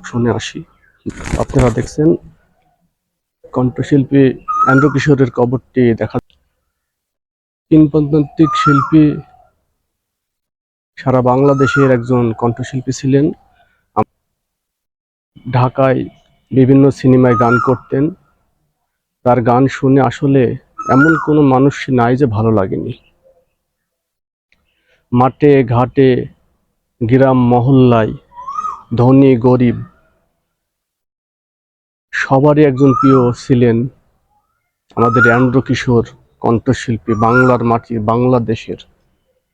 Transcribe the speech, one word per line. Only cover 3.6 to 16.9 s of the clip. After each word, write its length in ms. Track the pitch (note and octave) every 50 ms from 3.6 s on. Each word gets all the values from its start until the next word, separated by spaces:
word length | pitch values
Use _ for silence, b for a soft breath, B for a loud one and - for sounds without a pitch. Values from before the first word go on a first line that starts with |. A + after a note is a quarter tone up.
| B2+ B2 - - C3+ - D3+ C#3+ B2+ - C#3 C#3 C3+ B2+ - - - - - - C6+
অ্যান্ড্রু 260 | - - C3+ C#3+ D3
কিশোরের 400 | C3+ C3+ - D#3 C#3+ C3 C3+ B2
কবরটি 640 | - B2 B2 A#2+ C3 B2+ - _ _ C3 B2 A#2 A2+
দেখা। 240 | - A2 - - B2 - _ _ _ _ _ _ _ _ _ _ _ _ _ _ _ _ _ _ _ _ _ _ _ _ _ _ _ _ _
কিংবদন্তি 760 | D#3+ D#3 D#3 C#3+ - D#3 D3+ C#3+ D3+ D3+ C#3+ - - - D#3+ D3+ -
শিল্পী, 680 | - - - C#3+ C#3 C3+ - E3 D#3 D3+ D3 D3 D3+ - - _ _ _ _ _ _ _ _ _ _ _ _ _ _ _ _ _ _ _ _ _ _ _ _ _ _ _ _ _ _ _ _ _
সারা 260 | - - C3+ B2+ B2+ B2
বাংলাদেশের 680 | B2+ B2 C3 C#3+ C#3+ C#3 C3+ C3+ B2+ - C#3+ C#3 C3
একজন 420 | B2+ A#2+ A#2 B2 B2+ B2 A#2+ A2+ A2
কণ্ঠশিল্পী 600 | - A#2+ A#2 A2+ - A#2+ - - C3 - C3+ C3
ছিলেন। 400 | - - C3+ C3+ C#3 D3 F3 - - _ _ _ _ _ _ _ _ _ _ _ G#2 G#2+ - _ _ _ _ _ _ _ _ _ _ _ _ _ _ _ _ _ _ _ _ _ _ _ _ _ - _ B2+ B2
ঢাকায় 520 | B2 B2 C3 - - C3+ C3 B2+ - A#2 - - _ _ _ _ _ _ _
বিভিন্ন 400 | B2 B2+ C3 B2 C3+ C#3 C#3 C#3